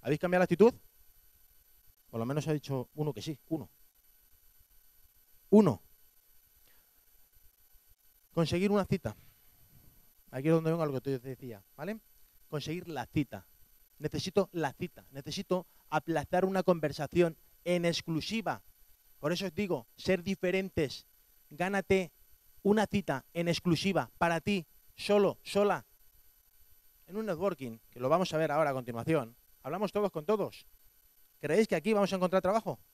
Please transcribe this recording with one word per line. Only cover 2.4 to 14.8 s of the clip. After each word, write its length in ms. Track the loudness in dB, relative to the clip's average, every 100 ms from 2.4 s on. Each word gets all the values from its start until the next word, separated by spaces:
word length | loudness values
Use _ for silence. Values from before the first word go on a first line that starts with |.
| -2
ha 40 |
dicho 380 | -4 -4 -6 -6
uno 180 | -6 -6
que 100 | -4
sí, 160 | -8 -12 _
uno. 220 | -8 -8 _ -20 _ _ _ _ _ _ _ _ -20 _ _ -20 _ _ -20 _
Uno. 320 | 6 6 2 _ -20 _ _ _ -20 _ _ _ _ _ _ _ _ -20 _ -20 _ _ -20 _ _ _ _ _
Conseguir 380 | -2 0 2 2
una 140 | 2
cita. 320 | 0 -2 -4 -10 -18 _ -20 _ -20 -20 -20 -20 _ _ _
Aquí 180 | -4 2
es 60 |
donde 160 | 2 2
vengo 120 | 0
a 40 | 0
lo 60 |
que 80 | -2
te 180 | -4 -6
decía, 460 | -6 -12 -12 -14 _ -12
¿vale? 240 | -10 -10 _ _ -20 _ _
Conseguir 400 | -10 -8 -10 -8
la 180 | -10 -4
cita. 400 | -2 -2 -6 -18 _ -20 _ _ _
Necesito 500 | -8 -6 -2 0 0
la 200 | -2 -4
cita. 340 | -4